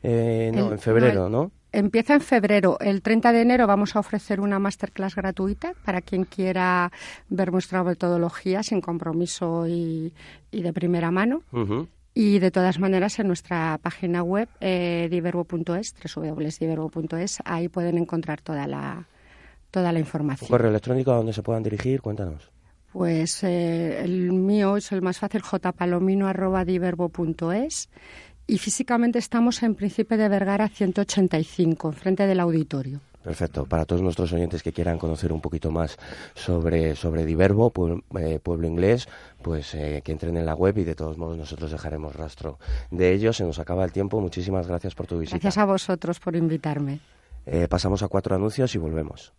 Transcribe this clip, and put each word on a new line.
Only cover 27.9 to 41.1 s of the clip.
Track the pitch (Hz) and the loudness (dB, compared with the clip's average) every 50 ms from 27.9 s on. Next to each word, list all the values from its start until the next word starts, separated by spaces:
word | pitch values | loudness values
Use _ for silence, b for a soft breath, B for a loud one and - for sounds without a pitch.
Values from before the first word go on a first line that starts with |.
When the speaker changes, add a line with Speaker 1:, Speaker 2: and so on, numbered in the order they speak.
| B B B B B B B B B B - | B B B B B B B B B B -4
Speaker 2:
Y | - 220 196 | -2 -2 -2
físicamente | - 214 - - 262 - 240 233 233 240 233 240 | 0 -4 -4 -4 -2 0 0 2 2 2 0 -2
estamos | 233 - - 233 233 240 233 - 240 | -4 -2 0 2 2 2 2 0 0
en | 226 202 | -2 0
Príncipe | - 202 202 - - 214 - 233 | 0 -4 -4 -2 -2 -2 0 2
de | 214 220 208 | 2 2 2
Vergara | 202 196 196 196 202 202 214 208 | 2 2 2 2 2 2 0 -2
ciento | - - 208 185 180 208 | 0 0 0 0 2 0
ochenta | 202 - - 202 190 175 - 156 | -2 0 2 2 2 4 4 0
y | 156 | 0
cinco, | - - - 175 160 165 - - 160 | -2 0 2 2 2 2 0 -2 -6
enfrente | 147 - - 190 190 185 202 196 | -6 -4 -2 -2 2 2 2 2
del | 190 185 | 4 2
auditorio. | 175 170 160 160 151 - - 139 127 131 135 143 - _ - - _ | 2 2 2 0 0 0 -4 -6 -4 -6 -8 -10 -14 _ -20 -14 _
Speaker 1:
Perfecto. | 82 82 - 87 80 - 78 67 | -8 -4 -2 -4 -2 -2 -4 -2
Para | - 82 82 80 | 0 0 0 2
todos | - 87 87 | 2 0 2
nuestros | 92 92 80 - 90 82 87 | 2 0 0 0 -2 0 0
oyentes | 85 87 82 90 80 | 0 0 0 -2 -4
que | - 85 80 | -4 -6 -4
quieran | 90 85 87 85 80 | -2 0 0 0 0
conocer | 82 82 80 - - 80 | -2 -2 -2 -2 -2 -2
un | 78 80 | -2 -2
poquito | - 76 82 78 - 80 | -4 -4 -4 -2 -2 -2
más | 78 82 82 76 - B B B B B B B B | 0 0 -2 -2 -4 B B B B B B B B
sobre, | - - - 87 85 82 85 82 82 80 80 76 | -10 -2 0 0 2 2 2 2 2 2 2 0
sobre | - - 85 80 82 80 | -2 -2 -2 0 0 0
Diverbo, | 78 80 78 92 98 101 107 117 120 | 0 4 4 4 4 6 6 4 4
pue-, | - 95 90 82 85 85 - _ - 95 | 4 0 0 0 -2 -4 -8 _ -6 -4
eh, | 80 80 80 76 | -2 -2 -2 -2
Pueblo | _ 87 85 82 82 80 | _ -4 -2 -2 -2 -2
Inglés, | 82 85 90 101 117 123 - B B B B B B B | 0 2 4 4 4 2 0 B B B B B B B
pues, | - 85 82 76 73 - - | -6 -4 -4 -4 -6 -8 -8
eh, | 78 76 76 76 73 - | -6 -4 -4 -4 -6 -6
que | - | -6
entren | 80 76 - 85 85 | -6 -6 -4 -4 -2
en | 85 82 | -2 -2
la | 80 78 | -2 0
web | 80 90 98 101 | 2 2 2 4
y | 107 90 | 2 -2
de | 82 80 | -2 -2
todos | - 78 80 | -4 -6 -6